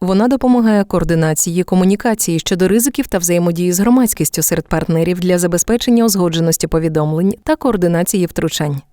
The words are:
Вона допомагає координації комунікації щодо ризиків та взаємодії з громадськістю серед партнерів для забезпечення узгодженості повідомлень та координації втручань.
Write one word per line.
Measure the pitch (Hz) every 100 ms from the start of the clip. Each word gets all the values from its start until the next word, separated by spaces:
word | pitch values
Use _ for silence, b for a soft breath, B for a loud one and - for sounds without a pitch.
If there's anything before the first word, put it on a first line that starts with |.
Вона | 185 190 247
допомагає | 269 254 247 226 208
координації | 196 175 165 165 160 156 175 175
комунікації | 175 185 185 202 240 214 - 165
щодо | - 185 185
ризиків | 226 262 - -
та | 185
взаємодії | 175 175 175 170 180
з | 180
громадськістю | 220 254 240 - 151 -
серед | - - -
партнерів | 160 160 165 165 180
для | 180 180
забезпечення | 175 170 - 233 247 233 226
узгодженості | 196 175 165 165 160 156
повідомлень | 160 160 156 151 156 196 -
та | - 311
координації | 262 208 175 170 180 196 175
втручань. | - 165 - 147 139 -